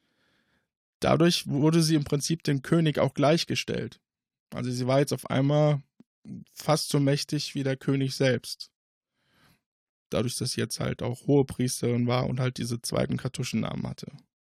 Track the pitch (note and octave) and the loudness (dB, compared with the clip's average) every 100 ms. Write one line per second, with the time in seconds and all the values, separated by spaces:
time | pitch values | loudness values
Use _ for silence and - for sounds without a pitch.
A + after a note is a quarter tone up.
0 | _ _ _ _ _ _ _ _ _ - | _ _ _ _ _ _ _ _ _ -2
1 | - C#3+ E3+ - - C#3+ D#3 E3+ D#3 D#3+ | 2 4 4 2 -2 0 2 4 2 2
2 | C#3+ D3 - E3 - C#3 - E3+ D#3+ - | 0 -4 -2 -4 -2 -2 2 2 2 2
3 | C3+ - C#3+ E3 - B2 - A#2 A#2+ - | 0 2 2 2 0 -4 -4 -4 -6 -12
4 | _ _ _ _ _ - B2 B2 B2+ C3+ | _ _ _ _ _ -8 -4 -2 2 2
5 | D3 C3 - C3 C#3 D3 D3+ C#3+ - _ | 2 -2 -2 0 2 4 4 2 -2 _
6 | - _ - - - - - D3+ - D3 | -20 _ -16 -16 -16 -6 0 0 2 2
7 | C#3 C#3+ - D3+ - C#3+ C3 C3+ - C#3 | 4 2 0 -6 -4 -4 -4 -2 0 0
8 | C3+ - C3+ A#2 - - - _ _ _ | 0 2 2 2 -4 -14 -16 _ _ _
9 | _ _ _ _ _ _ _ _ _ _ | _ _ _ _ _ _ _ _ _ _
10 | - D#2+ A#2+ - A#2 - A2+ - B2+ B2 | -6 -2 -2 -4 -4 -4 -4 -4 -4 -4
11 | A#2+ B2 - C#3+ C3+ - B2+ - A#2+ A#2+ | -6 -4 2 4 4 0 -2 0 0 0
12 | A#2+ B2 C3 C3 B2+ - A#2+ A#2+ - - | 2 0 0 0 -2 -2 -6 -6 -2 -2
13 | C3+ B2 B2+ - A#2+ A2+ - - B2+ - | 0 -2 -4 -6 -4 -2 -2 -4 -6 -8
14 | - - _ _ _ | -14 -16 _ _ _